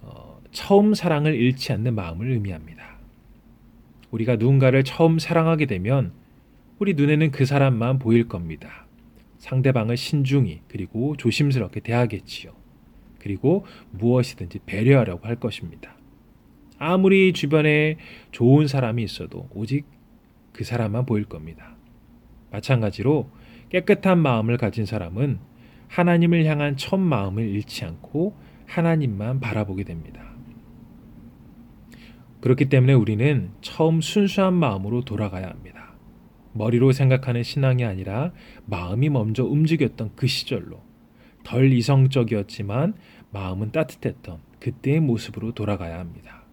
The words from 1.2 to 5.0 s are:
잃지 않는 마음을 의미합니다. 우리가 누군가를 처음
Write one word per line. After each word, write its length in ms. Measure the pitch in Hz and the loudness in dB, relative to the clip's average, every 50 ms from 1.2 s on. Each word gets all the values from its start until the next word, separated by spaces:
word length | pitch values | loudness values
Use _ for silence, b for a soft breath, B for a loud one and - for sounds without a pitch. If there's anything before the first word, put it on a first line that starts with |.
| 147 156 156 | 2 0 2
잃지 380 | 113 120 127 127 135 - - 131 | 2 2 2 2 0 -4 -4 -4
않는 220 | 95 110 127 117 | -2 -2 -2 -2
마음을 360 | 104 92 85 82 85 110 131 | -2 -4 -6 -8 -6 -4 -2
의미합니다. 680 | 131 117 101 98 90 80 80 - - - - - - - - - _ _ _ - - - _ - - _ _ - _ - - - - - - _ | -2 -2 -2 -4 -8 -10 -12 -18 -20 -20 -20 -20 -20 -20 -20 -20 _ _ _ -20 -20 -20 _ -20 -20 _ _ -20 _ -20 -20 -20 -20 -20 -18 _
우리가 260 | - 113 113 117 123 | -6 -4 0 0 2
누군가를 480 | 113 110 127 139 135 135 131 127 135 135 | 2 4 4 4 6 6 6 6 4 2
처음 340 | 135 - - | 0 2 2